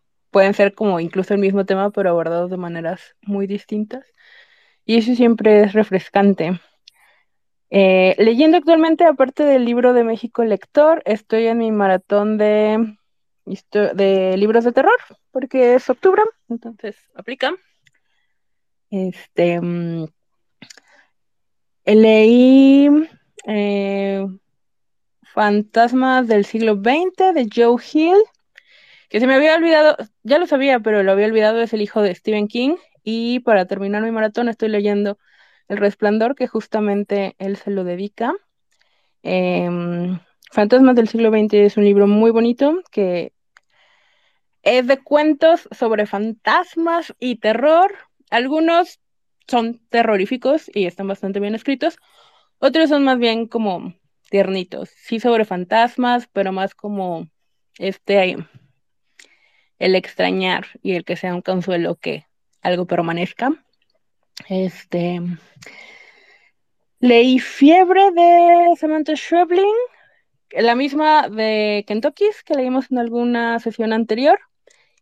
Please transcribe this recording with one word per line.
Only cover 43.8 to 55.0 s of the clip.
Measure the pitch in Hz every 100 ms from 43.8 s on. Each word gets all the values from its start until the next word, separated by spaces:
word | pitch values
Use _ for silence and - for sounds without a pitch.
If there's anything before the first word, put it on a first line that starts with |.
| _ _ _ _ _ _ _ _
es | - 254 247
de | 269
cuentos | - 294 302 285 320 339 -
sobre | - 233 214 208
fantasmas | 202 220 220 214 311 359 330 330 339 330 -
y | 247 220
terror. | 214 220 302 320 403 403 _ _ -
Algunos | 233 262 311 330 339 349 - _ _ _ _ -
son | 240 226 233 _
terroríficos | 233 226 202 202 247 254 311 -
y | 208 175
están | - 196
bastante | 196 196 202
bien | 202 220
escritos. | - 262 330 - _ _ _ _ _ -
Otros | 269 311 311
son | 294 269
más | 247
bien | 233 226 226
como | 233 208 175 180 - _ _ _
tiernitos. | 196 190 190 185 - 190
Sí | _